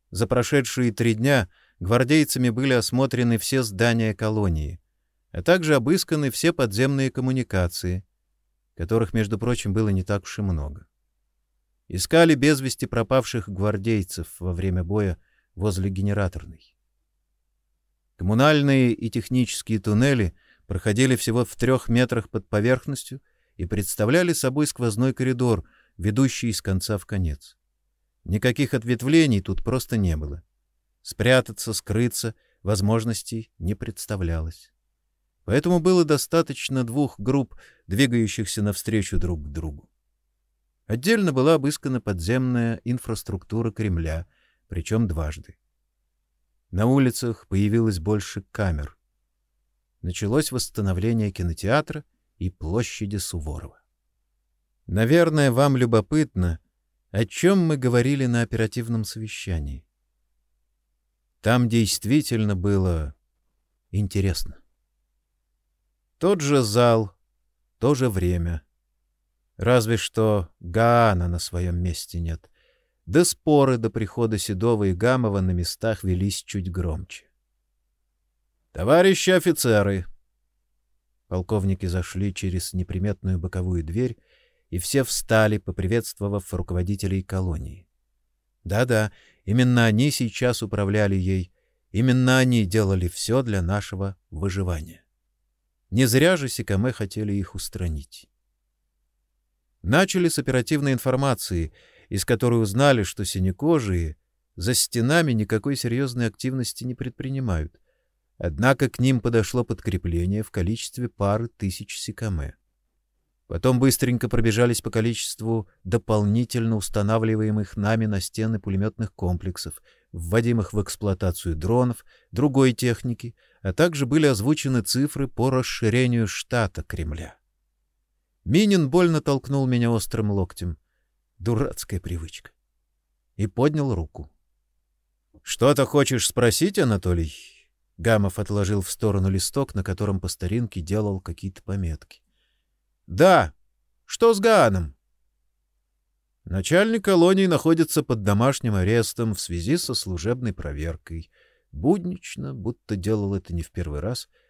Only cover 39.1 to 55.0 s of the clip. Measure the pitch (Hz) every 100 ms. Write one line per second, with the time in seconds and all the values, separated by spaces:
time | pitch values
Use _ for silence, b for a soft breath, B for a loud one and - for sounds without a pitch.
39.1 | 92 87 82 73 71 80 73 - _ _
40.1 | _ _ _ _ _ _ _ - 117 147
41.1 | 226 185 131 139 160 135 151 139 127 -
42.1 | 92 82 127 127 123 117 117 120 123 -
43.1 | 107 - 92 - 110 113 107 107 85 80
44.1 | 80 85 _ _ _ _ 85 - 110 113
45.1 | 82 76 76 - - _ _ _ _ _
46.1 | _ _ _ _ _ _ 90 113 139 127
47.1 | - 120 110 _ 98 104 113 113 95 82
48.1 | 107 - - - - 98 78 69 - _
49.1 | _ _ _ _ _ _ _ _ _ 85
50.1 | 87 101 135 151 123 - - 98 90 107
51.1 | 117 104 92 87 80 98 139 151 151 -
52.1 | _ _ _ 90 - 80 107 113 - 101
53.1 | 101 - 87 76 64 - - _ _ _
54.1 | _ _ _ _ _ _ _ - 95